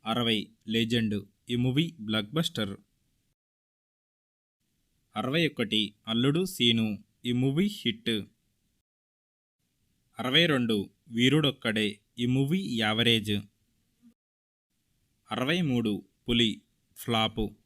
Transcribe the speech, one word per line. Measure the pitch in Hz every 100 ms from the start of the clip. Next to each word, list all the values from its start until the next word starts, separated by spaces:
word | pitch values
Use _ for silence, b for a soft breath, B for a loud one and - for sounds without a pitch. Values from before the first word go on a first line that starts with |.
| 107
అరవై | 117 117 110 - _ -
లెజెండ్, | 113 113 120 110 104 - _ -
ఈ | 120
మూవీ | 127 127 165 -
బ్లాక్‌బస్టర్. | 107 110 104 151 165 - 104 98 _ _ _ _ _ _ _ _ _ _ _ _ _ _ _ _ _ _ _ _ _ _ _ 107
అరవై | 120 156 160
ఒకటి | - 107 110 107 _ -
అల్లుడు | 113 131 151
సీను, | 185 - 120 113 110 98 - _
ఈ | 123
మూవీ | 123 135 143 202
హిట్. | 208 196 190 - 110 92 _ _ _ _ _ _ _ _ _ _ _ _ _ _ _ _ _ _ -
అరవై | 120 143 170
రెండు | 139 117 107 - _ _
వీరుడొక్కడే, | 117 127 147 147 139 117 107 104 - _ -
ఈ | 120
మూవీ | 131 139 180 190 117
యావరేజ్. | 107 107 120 113 104 104 - _ _ _ _ _ 240 _ _ _ _ _ _ _ _ _ _ _ _
అరవై | - 127 175
మూడు | 160 123 110 101 - _ -
పులి, | 117 113 - _ _ _
ఫ్లాప్. | - - 113 110 110 104 -